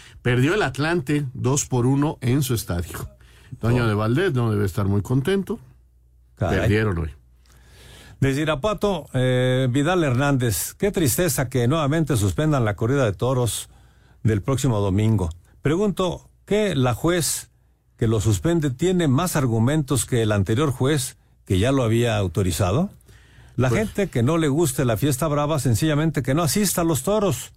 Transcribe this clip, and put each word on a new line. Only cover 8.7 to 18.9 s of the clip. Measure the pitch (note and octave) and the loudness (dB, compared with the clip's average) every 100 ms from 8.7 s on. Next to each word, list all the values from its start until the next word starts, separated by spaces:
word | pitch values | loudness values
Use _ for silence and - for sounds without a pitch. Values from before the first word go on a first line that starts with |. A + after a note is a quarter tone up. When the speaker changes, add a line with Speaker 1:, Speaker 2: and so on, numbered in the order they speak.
| G#3 G#3 E3+ - | 0 -2 -2 -4
Speaker 2:
eh, | C3 B2+ B2+ B2+ B2+ C3 | -2 0 2 2 2 0
Vidal | B2+ C#3+ F#3 | 0 2 2
Hernández, | D3+ A#2+ C#3+ C#3 B2 F#2+ - - | 2 0 2 2 0 -2 -6 -4
"Qué | G3+ | -2
tristeza | F#3+ D3 C3 F3+ C#3+ C3 | 0 0 0 0 -2 -2
que | B2+ A#2+ | 0 0
nuevamente | E3 C#3 E3 D#3+ C3 | 2 0 0 0 0
suspendan | G2 F2+ D#3 C#3+ A2 | 0 0 0 2 0
la | G2 | 0
corrida | A2+ C#3 A#2 | 0 2 0
de | |
toros | F2+ A#2+ C3 A#2+ - - - - _ _ - | 0 -2 0 -2 -4 -10 -18 -20 _ _ -4
del | A2+ G#2+ | 0 0
próximo | A2 C3 C#3 G#2+ | 0 -2 0 0
domingo. | G2+ F#2+ A2 G#2+ E2+ - - - | 0 2 2 2 -2 -6 -16 -6
Pregunto, | C3+ E3+ G#3 E3+ F#3 - - _ - | -2 0 0 0 -4 -4 -12 _ -2
¿qué | G3+ G#3 C#3+ | 0 0 0
la | B2+ | 0
juez | A2+ E3 F3 C#3 - - _ _ _ _ _ | 0 0 0 -2 -4 -10 _ _ _ _ _
que | A2+ | 0
lo | A2 | 0
suspende | A2 G#2 E3 E3+ D3 | 2 0 2 0 0
tiene | B2 F3 | -2 0